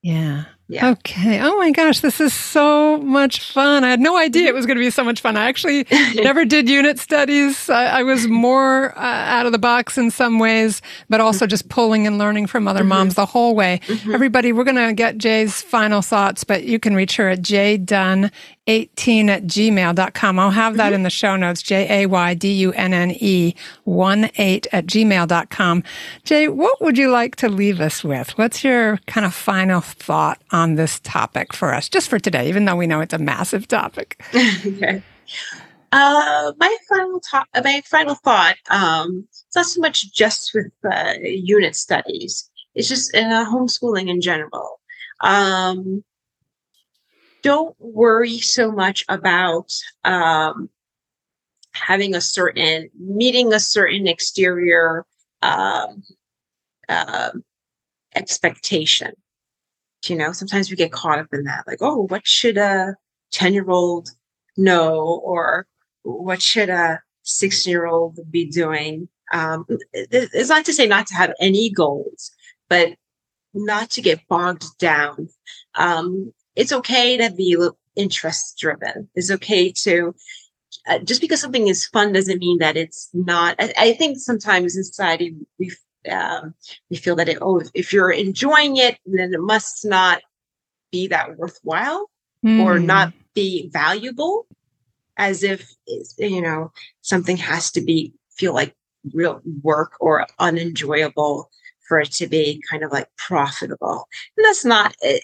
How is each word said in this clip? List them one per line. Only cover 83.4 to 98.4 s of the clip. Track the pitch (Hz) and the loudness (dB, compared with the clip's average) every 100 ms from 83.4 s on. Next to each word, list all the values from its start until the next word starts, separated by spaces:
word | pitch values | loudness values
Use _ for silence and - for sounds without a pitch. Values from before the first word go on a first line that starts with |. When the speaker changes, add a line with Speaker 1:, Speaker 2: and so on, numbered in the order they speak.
| 170 - | 0 -2
Speaker 2:
I, | 220 - | -4 2
I | 226 | 2
think | 226 320 262 | 2 -2 -4
sometimes | - 226 208 185 180 180 | -4 -4 0 0 0 -4
in | |
society | 190 - 185 165 175 160 - _ | -10 -4 -4 -2 -4 -8 -20 _
we, | 180 180 _ _ - | -10 -10 _ _ -10
um, | 185 - - 156 - - - _ | -6 -6 -8 -12 -20 -20 -20 _
we | 170 | -8
feel | - 165 | -4 -2
that | 165 | -2
it, | 156 | -2
"Oh, | 190 185 160 | 0 -2 -2
if | - 180 | -8 0
you're | 196 180 | 2 2
enjoying | 175 196 196 277 302 294 269 | 2 -2 -2 2 4 2 2
it, | 247 - | 0 0
then | 185 190 180 | -6 -4 -2
it | 170 | -4
must | 185 220 - - | 0 -2 -2 -10
not | 214 185 185 175 _ _ _ _ _ _ _ | -2 2 2 2 _ _ _ _ _ _ _
be | 180 185 | -8 -4
that | 170 147 151 | -4 -4 -10
worthwhile | 170 - - 160 254 339 415 _ _ _ | -14 -12 -8 -4 -4 -6 -10 _ _ _
or | 220 220 220 175 | 2 4 4 2
Speaker 1:
Mm. | 170 | 4
Speaker 2:
not | 196 180 - _ | 4 2 -4 _
be | - 196 180 160 | -4 -4 -4 -6
valuable," | 151 156 - 240 247 320 415 453 _ _ _ _ _ _ - | -2 -2 -2 -6 -6 -4 -4 -6 _ _ _ _ _ _ -4
as | 202 190 | -4 -2
if, | 196 196 - _ - - - - | -4 -4 -10 _ -14 -12 -12 -8
you | 208 185 | -4 -2
know, | 170 156 160 - - _ | -4 -6 -8 -14 -20 _
something | - 190 175 180 | -2 -2 0 -4
has | - 151 - | -2 -4 -4
to | - | -4
be, | 165 165 156 _ _ | -2 -2 -2 _ _
feel | - | -6